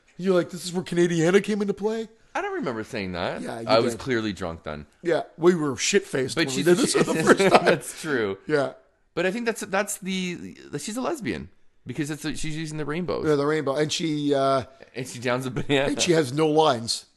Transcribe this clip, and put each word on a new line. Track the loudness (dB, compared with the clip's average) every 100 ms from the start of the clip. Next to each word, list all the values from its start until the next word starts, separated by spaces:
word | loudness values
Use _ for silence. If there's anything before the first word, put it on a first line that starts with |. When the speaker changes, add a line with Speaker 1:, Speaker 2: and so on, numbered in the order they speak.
| _ -6
Speaker 1:
You're | 2 2
like, | 2
"This | -6 -6
is |
where | -6
Canadiana | -2 2 2 4 4 4
came | 4 -2
into | -2
play?" | -2 -4 -4 -8 _ _ -6
Speaker 2:
I |
don't | -4 -4
remember | -4 -4
saying | -6 -6 -4
that. | -2 -4 -4
Speaker 1:
Yeah, | -8 -8
you | 2
Speaker 2:
I | 4
was | 4
Speaker 1:
did. | -2
Speaker 2:
clearly | -2 0 -2
drunk | -4 -6 -8
then. | -10 -10 -12 _
Speaker 1:
Yeah, | -2 -2 -2 2
we | 4 4
were | 0 -2
shit-faced | 2 0 2 -2 -2 0
Speaker 2:
But | 0
Speaker 1:
when |
Speaker 2:
she's, | 2 4
Speaker 1:
we |
did | 4
this | 4
Speaker 2:
<laughs> | 2
Speaker 1:
for | 2
the | 2
first | 6 6 8 6
time. | 6
Speaker 2:
that's | 2 -2 -10
true. | -2 0 0 -2 0
Speaker 1:
Yeah. | 0 0 -6 _ _ _ -2
Speaker 2:
But | -2
I |
think | 0 -4
that's, | -4
that's | -4 -2 -2 -6
the, | -6 -4 -4 -8 -12 -16 -12 -10
she's | -8 -6
a |
lesbian | -6 -4 -4 -6 -8 _ -20 _ -12
because | -8 -6
it's | -6 -6
a, | -4
she's | -4 -4
using | -8 -8
the | -6
rainbows. | -6 -4 -2 0
Speaker 1:
Yeah, | 2
the | 2
rainbow. | 0 0 -2
And | -2
she, | -2 -2 -2 0
uh, | 2 2 0 -2 -16 -16 -12
Speaker 2:
And | -10
she | -6
downs | -2 -2 -2
a |
banana. | -4 0 2 2
Speaker 1:
and | 0
she | 2
has | 2 2
no | 0 2
lines | 4 4 2 -2 -6 -8